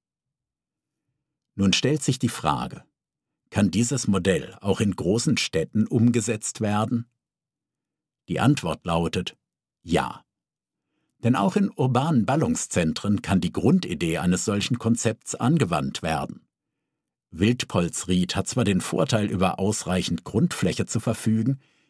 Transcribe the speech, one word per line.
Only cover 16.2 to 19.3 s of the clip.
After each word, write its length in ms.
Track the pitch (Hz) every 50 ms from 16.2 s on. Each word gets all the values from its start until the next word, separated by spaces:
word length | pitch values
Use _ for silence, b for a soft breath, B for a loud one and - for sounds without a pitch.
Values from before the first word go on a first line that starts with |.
| 67 - - - _ _ _ _ _ _ _ _ _ _ _ _ _ _ _ _ _ _
Wildpolsried 1040 | - 78 98 110 120 117 - - - 95 90 82 - - - - 92 90 90 - -
hat 140 | 98 95 -
zwar 160 | - 127 113
den 160 | 104 98 92
Vorteil, 500 | - - - - - - 123 110 104 -